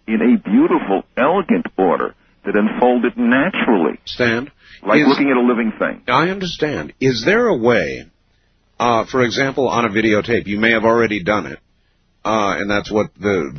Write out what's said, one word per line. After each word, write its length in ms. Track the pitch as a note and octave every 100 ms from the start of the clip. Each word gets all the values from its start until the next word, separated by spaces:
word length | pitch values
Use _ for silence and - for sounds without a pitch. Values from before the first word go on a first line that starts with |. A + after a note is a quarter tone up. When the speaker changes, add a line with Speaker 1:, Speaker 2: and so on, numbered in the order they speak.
| -
Speaker 1:
in 140 | A2
a 280 | - G#2+ -
beautiful, 540 | G#2+ - E3 - F#2+ - -
elegant 480 | C3+ F#3+ F#3+ F#2 - -
order 380 | D2+ C2+ A#1+ - _ _ G2+
that 100 | G#2
unfolded 640 | G#2+ - B2 B2 A#2 A#2
naturally. 840 | A#2+ C3 E3 - - G#2 D2+ - -
Speaker 2:
Stan, 440 | - B2 A#2 C#3 _ - -
Speaker 1:
Like 200 | F#3+ G#3+
Speaker 2:
is 60 | C#3
Speaker 1:
looking 220 | C#3 C#3
at 80 | B2+
a 40 |
living 320 | B2 A2+ A2 -
thing. 240 | E2 - -
Speaker 2:
I 220 | B2+ E3+
understand. 640 | G3 F#3 - D3+ A2 D2 -
Is 220 | C3 A#2+ B2+
there 220 | G#3+ B3
a 100 | D3
way, 480 | A2+ A2+ D2 B1+ - _ _ _ _ _ _ -
uh, 260 | A#2 A#2 G#2
for 180 | B2+
example, 440 | A#2+ G#2+ C3+ C3 A#2+
on 160 | A2+
a 60 | A#2
videotape, 580 | G2+ A2 G#2 G2 A2+ -
you 100 | G2+
may 140 | A2+
have 140 | A2+ A2+
already 360 | A#2 A2+ G#2
done 260 | F2+ G#2 D2
it, 120 | - _ _ _ _ _ _
uh, 320 | G#2 A2 G2+ D#2+
and 120 | G2+
that's 180 | G#2 -
what 220 | G#2 G2 -
the, 320 | G2 F#2+ C#2